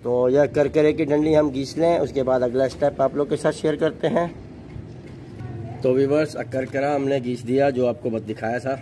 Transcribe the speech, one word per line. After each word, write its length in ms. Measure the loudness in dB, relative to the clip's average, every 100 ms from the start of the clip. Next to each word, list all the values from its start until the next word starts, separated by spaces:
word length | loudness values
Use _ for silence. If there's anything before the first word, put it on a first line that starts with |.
तो 280 | 0 2 4
यह 160 | 6 4
करकरे 440 | 4 2 4 4
की 120 | 4
डंडी 300 | 2 2 4
हम 160 | 4 4
घिस 260 | 0 -6 0
लें, 200 | 2 2
उसके 240 | 0 0
बाद 180 | 2 2
अगला 260 | 2 2 0
स्टेप 320 | 2 -2 2
आप 160 | 0 0
लोग 120 | -2
के 60 | 0
साथ 160 | 0
शेयर 220 | 0 -2 0
करते 300 | -2 0 0
हैं। 200 | 0 -2 -6 -16 -18 -16 -14 -14 -16 -16 -18 -16 -14 -12 -12 -12 -2
तो 140 | 2
व्यूअर्स, 420 | 2 2 2 0 -4 -6
करकरा 420 | -6 -4 -4 -2
हमने 260 | -2 0 -2
घिस 220 | -2 -6
दिया 260 | 0 2 2
जो 160 | 2 0
आपको 240 | 0 -4
बत 120 | -4
दिखाया 340 | -6 -6 -4 -4
था। 160 | -4 -6